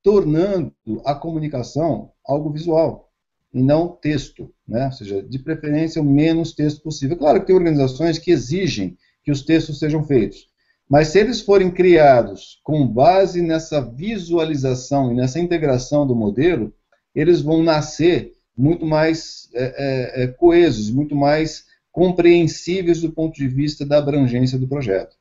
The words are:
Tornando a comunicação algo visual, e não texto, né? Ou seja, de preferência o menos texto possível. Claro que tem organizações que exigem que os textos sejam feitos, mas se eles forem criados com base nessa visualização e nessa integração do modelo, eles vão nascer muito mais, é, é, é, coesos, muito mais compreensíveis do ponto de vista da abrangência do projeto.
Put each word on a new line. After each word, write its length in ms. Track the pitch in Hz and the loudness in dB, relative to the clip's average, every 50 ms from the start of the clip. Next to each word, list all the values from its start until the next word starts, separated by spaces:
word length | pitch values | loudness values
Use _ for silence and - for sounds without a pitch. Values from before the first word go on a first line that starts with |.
Tornando 720 | _ 196 214 202 160 151 151 160 180 208 196 180 139 110 _ _ _ 110 107 104 - | _ 4 2 4 2 2 0 0 0 0 -2 -4 -4 -6 _ _ _ -10 -10 -6 -4
a 80 | 135 143 | -6 -6
comunicação 960 | - - 165 160 156 151 147 147 123 117 - - 139 165 165 123 107 104 - _ _ _ | -6 -8 -8 -6 -6 -6 -6 -6 -8 -8 -6 -4 -2 -2 -2 -2 -4 -8 -16 _ _ _
algo 240 | - 139 151 151 156 | -4 -4 -4 -4 -6
visual, 640 | 151 151 165 175 156 160 165 135 107 - _ _ _ _ _ _ _ _ _ _ - | -8 -6 -4 0 2 2 2 0 -4 -8 _ _ _ _ _ _ _ _ _ _ -2
e 80 | 127 | 0
não 280 | 131 135 147 160 175 175 | 2 2 2 2 0 -2
texto, 640 | - _ - 147 151 139 135 - _ - - - _ _ _ | -6 _ -4 -4 -4 -4 -6 -8 _ -20 -20 -20 _ _ _
né? 180 | - 104 120 135 | -6 -4 -4 -4
Ou 60 | 135 | -4
seja, 300 | 127 - 104 101 101 98 | -6 -10 -10 -8 -8 -8
de 160 | 98 104 123 | -8 -8 -12
preferência 640 | 135 131 160 160 156 156 147 147 151 160 160 156 165 | -10 -8 -8 -8 -6 -4 -2 -2 0 -2 -2 -2 -2
o 40 | 151 | 2
menos 480 | 143 139 147 151 165 165 165 165 160 - | 4 4 4 4 4 2 0 -2 -4 -4
texto 280 | - 151 151 147 - | -2 -2 -2 -2 -4
possível. 340 | _ 160 151 - 135 131 - | _ -12 -8 -6 -4 -4 -4
Claro 260 | - - 151 - 196 | 0 2 2 2 2
que 60 | - | 4
tem 80 | - 185 | 2 2
organizações 600 | 180 175 165 156 143 135 127 131 - 156 170 156 | 2 4 2 2 2 0 0 -2 -2 -2 -2 -2
que 140 | 156 - 175 | -2 0 0
exigem 680 | 170 139 117 120 156 190 196 147 - 104 95 87 - _ _ _ _ _ _ | 0 0 0 -4 -4 -2 -2 -2 -2 -4 -6 -8 -8 _ _ _ _ _ _
que 80 | - | -4
os 120 | 143 131 - | -4 -4 0
textos 340 | - 160 160 160 160 147 | 0 0 0 0 -4 -8
sejam 260 | - 156 151 151 156 147 | -6 -4 -2 -2 -2 -2
feitos, 440 | - 143 120 101 101 - - _ _ _ _ _ _ _ _ _ | 0 2 0 0 0 -6 -14 _ _ _ _ _ _ _ _ _
mas 220 | _ 139 147 156 156 | _ 2 2 2 4
se 100 | - 196 | 4 2
eles 220 | 214 247 240 - | 2 2 -2 -6
forem 280 | - - 196 196 185 180 | 0 2 2 4 4 2
criados 880 | 180 - 180 185 170 156 151 139 131 120 110 104 98 - - - - _ _ | 0 2 4 6 6 8 8 8 6 6 2 -2 -8 -16 -18 -20 -20 _ _
com 240 | - 151 151 139 | -4 0 0 0
base 540 | 117 104 120 139 170 185 190 196 175 170 175 | 0 2 4 4 4 6 4 2 2 0 -4
nessa 380 | 170 165 160 160 160 - 160 147 | -2 -2 -2 -4 -4 -4 -4 -4
visualização 1300 | 123 110 113 131 170 220 233 196 170 170 170 170 160 160 151 135 131 131 127 127 - - 139 143 135 123 | -4 -4 -12 -10 -8 -8 -8 -8 -6 -2 -2 -2 0 0 -2 -2 -2 -2 -2 -4 -4 -2 -2 0 0 0
e 40 | 120 | 0
nessa 240 | 123 127 127 131 165 | 0 -2 -2 -2 -4
integração 680 | 175 175 175 165 156 151 127 123 127 - 147 147 147 | -2 -2 -2 -2 0 0 0 0 -2 -2 -2 0 0
do 80 | 135 123 | 0 0
modelo, 580 | 117 110 104 101 120 147 180 175 127 107 107 _ _ _ _ _ _ _ _ _ | 0 -2 -2 -2 0 0 0 0 0 -4 -8 _ _ _ _ _ _ _ _ _
eles 280 | 131 156 170 175 156 | 0 2 2 2 2
vão 200 | 139 151 160 160 | 2 0 0 2
nascer 720 | 165 165 156 151 - - - - 151 175 170 127 104 - _ _ _ _ _ | 2 2 0 0 -2 -6 -4 0 0 2 2 0 -4 -8 _ _ _ _ _
muito 280 | - 127 151 175 - 165 | 0 0 0 0 0 -2
mais, 640 | 156 156 156 160 160 160 160 - - - - - _ - | -2 0 2 2 0 0 -4 -6 -16 -18 -20 -20 _ -6
é, 680 | 120 131 131 131 139 139 139 135 131 123 113 - 127 | -6 -6 -4 -4 -6 -4 -2 -2 -2 -4 -4 -4 -4
é, 20 | 127 | -4
é, 40 | |
coesos, 600 | 127 127 _ 175 175 170 170 175 156 123 107 104 107 | -4 -2 _ 2 4 6 6 4 4 2 -2 -4 -2
muito 260 | 120 135 151 147 147 | -2 -2 -2 -2 -2
mais 500 | 143 143 143 151 156 160 156 - - _ _ _ _ _ _ | 0 2 2 2 0 -2 -4 -8 -14 _ _ _ _ _ _
compreensíveis 1080 | _ 156 180 185 180 175 170 175 170 175 165 151 - - - 170 180 190 175 170 170 160 | _ 0 0 0 2 4 6 6 6 6 4 0 -2 -6 -6 -6 -4 -2 0 0 0 0
do 100 | 170 156 | -2 -6
ponto 240 | - 160 160 160 156 | -4 -4 -6 -6 -4
de 120 | - 143 | -4 -6
vista 380 | 131 127 135 147 147 151 - 147 | -4 -2 -2 -4 -4 -4 -6 -6
da 120 | 143 147 | 0 0
abrangência 600 | 151 143 143 147 147 135 120 120 123 127 127 135 | 0 0 0 0 0 0 2 2 0 0 0 0
do 100 | 131 131 | -4 -4
projeto. 480 | 127 139 147 135 104 95 92 - - _ _ | -4 -4 -6 -2 -2 -2 -2 -4 -8 _ _